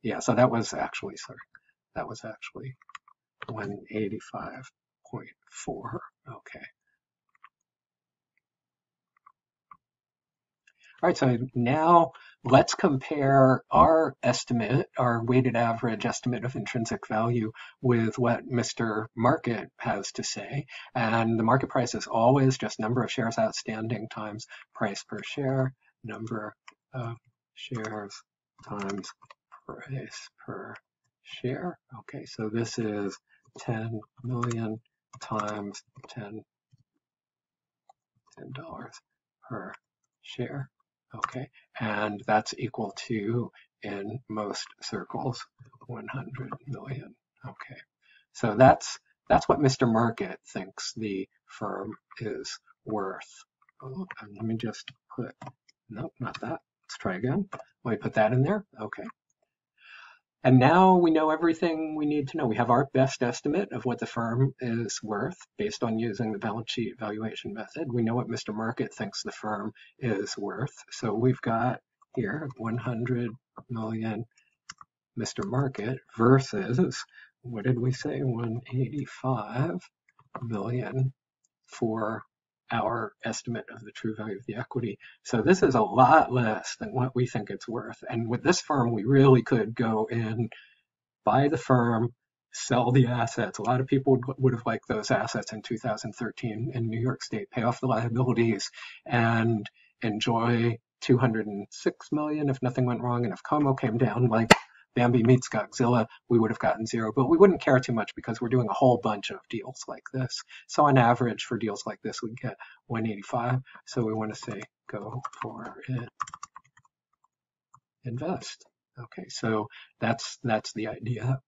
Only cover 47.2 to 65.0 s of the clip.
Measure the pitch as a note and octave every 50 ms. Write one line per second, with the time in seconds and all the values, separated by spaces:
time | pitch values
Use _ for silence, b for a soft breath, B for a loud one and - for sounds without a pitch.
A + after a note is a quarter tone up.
47.2 | _ _ _ _ - C3 - _ - - C3 - - _ _ _ b b b b
48.2 | b b _ - - A2+ G#2 A2 C3 C3 B2+ - - - - - _ _ _ _
49.2 | _ _ - F3+ - - - C3+ D3 C3+ C3 - C3 A#2+ A2+ A2+ A#2 A#2 A2 -
50.2 | - F#3 - - _ - - G#2+ F#2 G2 - - - - - - A2 G#2+ G2 F#2+
51.2 | F#2+ - _ _ _ _ - - A2 G2+ F#2+ F#2+ G2 G#2+ G#2 - _ _ - -
52.2 | B2+ G#2+ - - - - - - b b b _ _ - G#2+ G#2+ G2 F#2+ F#2+ F#2+
53.2 | - - - - - _ _ _ _ _ _ _ - C3+ C3 F3 F#3 F#3 - -
54.2 | A2+ G#2 G#2 G2+ A2+ A2+ A2+ A2 A2+ A2+ G#2+ - - - - _ _ _ - -
55.2 | A#2+ - - _ - C3 - _ _ _ _ _ _ _ A2 G#2 - - _ _
56.2 | B2+ A2 - - - A#2 D#3+ - _ _ _ _ _ _ - - - F#2+ F#2 F#2+
57.2 | A2 B2+ C#3+ F#3+ G3 - - - B B B _ _ B2 A2 G2+ - A2 - A2
58.2 | G#2+ G#2+ B2+ B2+ C3+ D3+ G3+ G#3+ F#3+ _ _ - A2 G#2 - - - A#3 - _
59.2 | _ _ _ _ _ _ _ _ _ _ _ B B B B B B B B B
60.2 | B _ _ _ - C3+ C3 B2+ B2+ C#3 D#3+ F3+ F#3+ F#3 F#3 F3+ F3 E3 D#3+ D#3
61.2 | D#3 D#3 D#3 D#3 E3 E3 E3 - - E3+ D#3+ D#3 D#3+ D#3 D#3 D3+ D3+ D3 D3 D3
62.2 | C#3+ C#3 - D#3+ - A#2 A2 G#2 A#2+ A2+ B2 A#2+ C#3+ C#3 _ C3 C3 C3 - -
63.2 | B2 A#2+ - - - D3 C#3+ F3+ G3+ G3 - A#2+ - B2+ A#2+ A2 A2+ G#2+ - A#2
64.2 | A#2 A2+ A2+ B2 C3+ C#3 C3+ _ C3 A#2+ A2+ A#2 A#2 G#2 - -